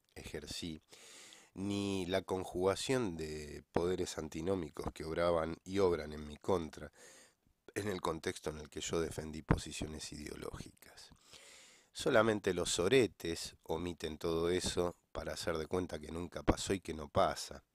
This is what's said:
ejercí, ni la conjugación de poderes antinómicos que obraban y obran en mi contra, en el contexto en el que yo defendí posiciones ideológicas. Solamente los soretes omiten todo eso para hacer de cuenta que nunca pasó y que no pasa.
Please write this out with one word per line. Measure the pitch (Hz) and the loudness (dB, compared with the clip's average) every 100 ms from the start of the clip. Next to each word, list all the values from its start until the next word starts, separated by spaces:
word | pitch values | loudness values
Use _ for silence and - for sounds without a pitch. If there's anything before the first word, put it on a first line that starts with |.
| _ | _
ejercí, | - - 76 71 - 90 78 - - - - - - - | -16 -10 -10 -8 -8 -6 -8 -12 -20 -20 -20 -20 -20 -18
ni | - 98 101 101 98 87 | -6 -2 0 0 0 2
la | 95 | 0
conjugación | 90 95 90 90 95 95 - 131 110 82 | 0 -4 -2 2 2 2 2 2 0 -2
de | 78 76 73 73 - | -6 -6 -8 -12 -4
poderes | - 87 90 87 - | 0 2 2 -2 -4
antinómicos | 78 - 82 98 76 - - | -6 -4 -2 -2 -2 -6 -8
que | - | -6
obraban | 80 80 87 85 82 82 | -6 2 4 4 2 -4
y | - 95 | -4 4
obran | 95 82 76 | 4 4 0
en | 76 76 | -8 -10
mi | 73 | -8
contra, | - 92 78 76 76 - - - - _ _ _ - | 2 2 2 -8 -14 -16 -20 -20 -20 _ _ _ -10
en | - 104 | -4 -2
el | 92 | 0
contexto | 85 82 92 - 78 | 0 0 -2 -4 -4
en | 78 | -6
el | 76 | -8
que | 80 | -8
yo | - 85 | -2 0
defendí | 80 73 80 78 | 0 -2 -6 -8
posiciones | - - - - 78 76 - | 0 0 0 -6 -6 -8 -10
ideológicas. | - 73 - - - - - - - - - - - - - - - _ | -10 -10 -8 -8 -10 -12 -18 -20 -20 -20 -20 -20 -20 -20 -20 -20 -20 _
Solamente | - - 123 110 104 - | -4 6 8 8 6 2
los | 90 85 | 2 2
soretes | - 87 131 107 - 85 82 - - | 2 6 6 6 2 -4 -4 -6 -12
omiten | - 82 87 85 80 78 | -4 -2 -2 -4 -6 -4
todo | 85 82 85 | 0 2 4
eso | 90 95 - 87 - _ | 2 2 0 0 -2 _
para | - 78 | -10 -6
hacer | 78 - 82 | -4 -2 -2
de | 78 | 0
cuenta | 92 90 80 | -2 -2 -6
que | 73 | -8
nunca | 82 87 78 | -8 -6 -2
pasó | 73 - - | 0 2 2
y | 95 | -2
que | - | -2
no | 78 73 | -8 0
pasa. | - 82 71 - - - | 4 4 2 -6 -12 -18